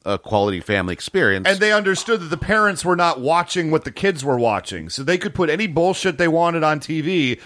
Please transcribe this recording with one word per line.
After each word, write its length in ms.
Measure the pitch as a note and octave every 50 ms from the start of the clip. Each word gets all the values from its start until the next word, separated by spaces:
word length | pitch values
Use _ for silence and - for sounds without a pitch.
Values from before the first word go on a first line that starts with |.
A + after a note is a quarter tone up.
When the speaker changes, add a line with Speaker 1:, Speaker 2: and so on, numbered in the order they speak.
| -
Speaker 1:
a 140 | - G2+ F#2
quality 420 | - - A2 G#2 G2+ G#2 F#2+ F2
family 320 | - - G#2 G2 F2+ F2+
experience. 560 | F2 - - - - F#3+ D3+ G#2 G2 F#2+ F#2+ F#3
Speaker 2:
And 100 | G3 F#3
they 140 | G#3 G#3+
understood 480 | G#3+ G#3 G3+ F#3+ F#3+ - - A3+ A3+ G3+
that 60 | F3
the 100 | D3+ E3
parents 480 | C#3+ - - G#3+ G#3+ G#3+ G#3 F#3 - -
were 100 | F3+ F3+
not 260 | F3 F3 E3+ D3 C3
watching 520 | B2+ C#3+ E3 F3 F3 - - F3+ E3 D#3
what 100 | D#3 D3+
the 80 | - C3+
kids 340 | - - G3 G3 F3+ C#3+ C3
were 140 | C#3+ B2+ A#2+
watching, 500 | A#2+ A2+ G#2 F#2 - - G2 E2+ D#2 E2
so 140 | - -
they 160 | C3+ D3+ F3+ F3+
could 160 | - G3+ -
put 160 | - F3+ D3+
any 160 | D3 G#3 A3
bullshit 500 | F#3+ C#3+ D#3+ E3+ F#3 F3+ - - F#3+ D#3
they 120 | B2+ F3 E3
wanted 340 | D#3 E3 E3+ E3+ E3+ E3
on 160 | D#3 D#3 D#3 D3
T 220 | - - D#3+ D#3
V 400 | C#3+ E3+ F#3+ E3+ C#3 B2+ A2+ - -